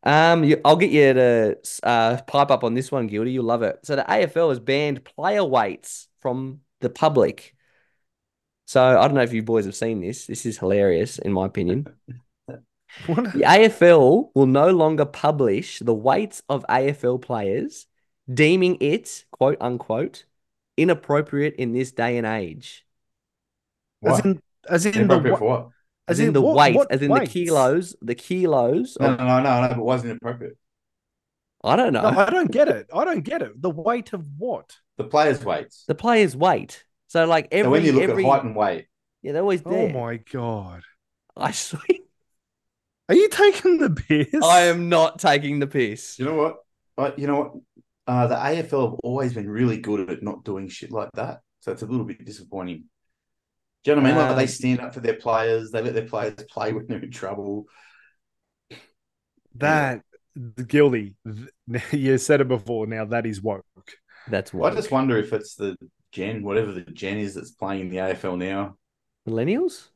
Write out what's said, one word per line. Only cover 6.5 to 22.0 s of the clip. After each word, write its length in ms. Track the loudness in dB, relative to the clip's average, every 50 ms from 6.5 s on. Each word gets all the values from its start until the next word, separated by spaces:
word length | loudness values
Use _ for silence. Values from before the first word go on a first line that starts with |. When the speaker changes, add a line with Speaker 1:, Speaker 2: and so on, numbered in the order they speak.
| -14 -16 _ _ _ _
Speaker 1:
the 80 | -6 -6
public. 680 | -4 2 0 2 4 4 2 2 0 -6 -16 -20 _ _ _ _ _ _ _ _ _ _ _ _ _ _ _ _ _ _ _ _ _ _ _
So 180 | -2 2 4 6 6 6 6
I 80 | 6 4
don't 80 | 4
know 60 | 2 0
if 80 | 0 -2
you 80 | -4
boys 240 | -4 0 0 0 0
have 100 | -2 -6
seen 240 | -6 -6 -4 -4 -6
this. 260 | -6 -8 -10 -12 -12 -12
This 180 | -12 -8 -8
is 120 | -8 -8 -4
hilarious, 600 | -2 0 2 4 4 4 4 2 0 -2 -6 -8
in 120 | -6 -4
my 140 | -2 -2 -2
opinion. 420 | -4 -4 -4 -2 -2 -2 -2 -4 -8 -14 _ _ -20
Speaker 2:
<laughs> 120 | -20 -20 _ _ _ _ _ -18 -18 -18 _ _ _ _ _ _ -20 -16 -6
What? 280 | -4 -2 -2 -2 -2 0
Speaker 1:
The 100 | 2 4
A 220 | 6 8 8 8
F 160 | 6 6 6 6
L 480 | 8 8 8 8 6 6 4 2 0 _
will 140 | 4 4 4
no 240 | 6 4 4 4
longer 340 | 4 4 4 2 2 0 -2
publish 720 | -2 -4 -2 -2 0 0 2 0 0 0 -2 -4 -8 -12 -8
the 140 | -2 -2 -2
weights 480 | 0 2 0 2 2 0 -4 -8 -16 -8 _
of 160 | -6 -6 -2 -2
A 220 | 0 0 0 0
F 140 | -4 -2 -2
L 160 | -2 -2 -2
players, 680 | -4 -6 -6 -4 -2 -2 -4 -4 -4 -8 -12 -16 -20 _ _ _ _ _ _ _ _ -10 0
deeming 440 | 2 4 4 4 4 2 0 0 0
it, 440 | 0 -2 -2 -2 -4 -10 -18 -18 _ _
quote 260 | -4 0 0 0 0 0
unquote, 640 | -4 -6 -6 -6 -6 _ -4 -4 -4 -8 -10 -16 _ _ _ _ _ _ _ _ _ _ _
inappropriate 760 | 0 2 2 2 0 0 -2 0 0 0 -2 -2 -2 -2 -2 -2
in 160 | -4 -6 -4
this 200 | -2 -4 -4 -4
day 260 | -4 -4